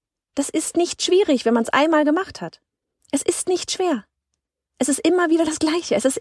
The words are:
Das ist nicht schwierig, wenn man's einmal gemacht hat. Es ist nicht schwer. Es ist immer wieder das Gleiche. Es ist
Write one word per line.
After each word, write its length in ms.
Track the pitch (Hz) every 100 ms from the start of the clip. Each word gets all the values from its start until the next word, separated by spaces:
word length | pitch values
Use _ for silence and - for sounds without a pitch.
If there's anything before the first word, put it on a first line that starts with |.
| _ _ _
Das 140 | - 285
ist 280 | 320 - 339
nicht 260 | 339 -
schwierig, 420 | - 359 403 262
wenn 100 | 226
man's 140 | 233 226
einmal 360 | 269 320 302
gemacht 360 | 302 330 392 -
hat. 200 | 165 _ _ _ _ _ _
Es 120 | 285
ist 260 | - - -
nicht 220 | 359 -
schwer. 340 | - 359 233 - _ _ _ _ _ _ -
Es 100 | 254
ist 180 | 269 330
immer 240 | 359 339
wieder 140 | 320
das 140 | 320 311
Gleiche. 360 | 311 339 -
Es 100 | 208
ist 160 | 262 -